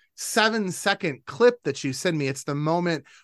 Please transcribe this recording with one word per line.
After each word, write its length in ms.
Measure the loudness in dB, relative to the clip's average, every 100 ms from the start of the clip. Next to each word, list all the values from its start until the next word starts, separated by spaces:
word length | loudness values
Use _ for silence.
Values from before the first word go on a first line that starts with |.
| _ -14
seven-second 1080 | -4 2 2 2 -2 -2 -2 0 -2 -6 -8
clip 300 | 4 4 4
that 200 | -2 -4
you 80 | -4
send 240 | -2 -2 0
me. 120 | -2
It's 160 | -4
the 100 | -6
moment 520 | -2 0 0 0 -2 -6 -20